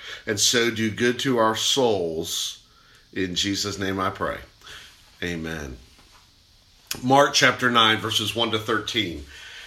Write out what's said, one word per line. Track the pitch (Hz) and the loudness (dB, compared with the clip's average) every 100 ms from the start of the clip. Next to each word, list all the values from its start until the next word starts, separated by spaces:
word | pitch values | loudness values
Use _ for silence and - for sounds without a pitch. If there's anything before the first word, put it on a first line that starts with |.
| - - - | -18 -14 -6
and | 104 | 0
so | - 123 117 | 2 4 2
do | 113 113 | 0 -2
good | 92 120 120 | 0 0 0
to | 139 120 | 0 2
our | 110 110 | 2 2
souls. | - 139 123 101 85 80 85 - - - _ _ _ - _ | 0 2 2 2 0 -4 -6 -6 -6 -10 _ _ _ -20 _
In | 101 92 | -4 -4
Jesus' | 87 101 98 101 98 | -2 -2 -2 -4 -4
name | 95 95 | -2 -2
I | 95 | -2
pray. | - 82 - - _ - - - - - - | -2 -4 -6 -12 _ -20 -20 -20 -20 -20 -10
Amen. | 90 85 80 80 69 62 - - _ - _ _ _ _ _ _ - 127 | -8 -6 -6 -8 -10 -14 -20 -20 _ -20 _ _ _ _ _ _ -14 -6
Mark | 123 139 143 | 4 6 6
chapter | - 131 - 127 | 6 4 4 2
nine, | 120 110 107 | 4 4 4
verses | 110 107 104 113 | 0 -2 -2 -2
one | 113 | -2
to | 107 | -2
thirteen. | 107 107 107 120 90 73 - - - - | -2 -4 -2 -2 -2 -6 -12 -18 -18 -18